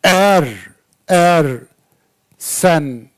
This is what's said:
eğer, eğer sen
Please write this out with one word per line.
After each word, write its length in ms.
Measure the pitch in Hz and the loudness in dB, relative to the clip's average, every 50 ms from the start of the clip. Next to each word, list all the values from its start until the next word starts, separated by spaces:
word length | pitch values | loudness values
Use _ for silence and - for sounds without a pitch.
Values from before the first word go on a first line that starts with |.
| - | 0
eğer, 460 | 196 180 185 196 202 196 180 151 123 104 95 - - _ _ _ _ _ _ _ | 2 2 2 2 2 2 2 0 -2 -10 -16 -20 -20 _ _ _ _ _ _ _
eğer 400 | - 185 175 175 175 175 165 151 139 127 120 - _ _ _ _ _ _ _ _ _ _ _ _ _ _ | -2 0 2 4 4 2 2 0 -2 -6 -10 -14 _ _ _ _ _ _ _ _ _ _ _ _ _ _
sen 720 | _ - - - - - 185 170 156 147 139 123 117 110 _ _ | _ -12 -10 -6 0 0 2 2 0 -2 -6 -10 -12 -16 _ _